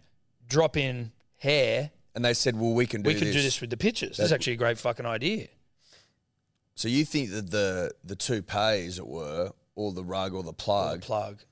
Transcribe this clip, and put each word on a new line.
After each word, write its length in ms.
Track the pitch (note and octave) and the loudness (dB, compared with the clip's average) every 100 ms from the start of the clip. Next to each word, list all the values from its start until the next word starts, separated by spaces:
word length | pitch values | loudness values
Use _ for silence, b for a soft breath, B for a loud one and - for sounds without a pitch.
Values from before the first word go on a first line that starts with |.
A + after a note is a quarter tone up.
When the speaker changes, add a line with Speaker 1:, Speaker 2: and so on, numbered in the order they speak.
| _ _ _ _ A#2 | _ _ _ _ 0
Speaker 1:
drop-in 640 | C#3 D#3 D#3 C3+ B2 A#2+ - _ _ | 2 4 2 0 -2 -8 -12 _ _
hair. 540 | C3+ D3 A#2+ A2+ D3 - _ | 2 4 4 2 -2 -8 _
Speaker 2:
And 100 | - | 0
they 80 | A#2+ | 2
said, 260 | A#2 C3 A2 | 2 2 2
"Well, 140 | A2+ | 2
we 140 | A#2 B2 | 4 2
can 160 | A2 | 2
do 60 | G#2 | 0
Speaker 1:
We 60 | |
could 100 | D#3 G#2 | 2 2
Speaker 2:
this." 80 | C#3+ | 2
Speaker 1:
do 60 | |
this 180 | C#3 - | 2 0
with 80 | A#2+ | -4
the 80 | A2+ | 0
pitches. 400 | G3+ A#3 - - | 0 0 -6 0
This 40 | |
is 100 | G#2 | 2
Speaker 2:
That 60 | D3+ | 4
Speaker 1:
actually 180 | - | 0
a 20 | A#2 | 0
great 220 | A#2 A#2 | 0 0
fucking 260 | A#2+ A#2 | -2 -2
idea. 440 | A#2+ A2+ C#3+ G#3+ - _ _ _ b b b b _ _ _ _ _ - | -4 -2 -2 -4 -6 _ _ _ b b b b _ _ _ _ _ -6
Speaker 2:
So 120 | A2 | 0
you 160 | C3 | 2
think 260 | D#3 D3+ B2 | 2 0 -2
that 180 | G2+ F#2+ | -4 -2
the, 420 | G#2 G2 F#2 F2 - | 2 2 2 -2 -6
the 140 | E2+ F#2+ | -12 -6
toupee, 680 | - A#2 F2+ G#2 A2 G#2 E2+ | -2 -2 -2 0 2 2 -2
as 120 | F2+ | -8
it 80 | A1+ | -10
were, 440 | D2+ D2+ D#2+ F#2 - _ | -8 -6 -4 -4 -6 _
or 180 | - G#2 | -6 -6
the 100 | F#2 | -4
rug 300 | F2+ F#2+ F#2+ | -4 -4 -2
or 100 | F#2 | -4
the 80 | E2+ | -8
Speaker 1:
Or 40 | |
Speaker 2:
plug 460 | - - G2+ E2+ E2 | -8 0 2 2 -4
Speaker 1:
the 40 | F#2 | -4
plug. 340 | G#2+ G2+ G#2 _ | -4 -4 -10 _